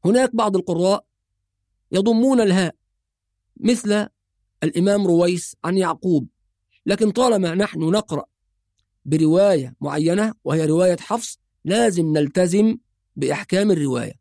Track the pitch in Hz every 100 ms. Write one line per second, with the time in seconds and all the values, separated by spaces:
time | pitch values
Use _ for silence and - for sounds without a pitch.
0 | 175 240 254 233 214 190 180 165 185 202
1 | _ _ _ _ _ _ _ _ _ 185
2 | 208 226 262 254 208 185 175 - _ _
3 | _ _ _ _ _ - 220 247 208 208
4 | 208 _ _ _ _ _ 151 170 190 202
5 | 196 170 175 180 - - 170 190 180 160
6 | 185 160 117 _ _ _ _ _ - 202
7 | 214 220 254 214 180 180 208 160 160 208
8 | - 151 - _ _ _ _ _ _ _
9 | - 156 156 170 202 170 127 - 143 147
10 | 160 185 220 220 139 156 156 160 185 175
11 | - 226 - - _ _ - 208 233 175
12 | 160 151 143 185 180 190 220 - _ _
13 | _ - 131 147 - 185 208 170 143 123
14 | 113 -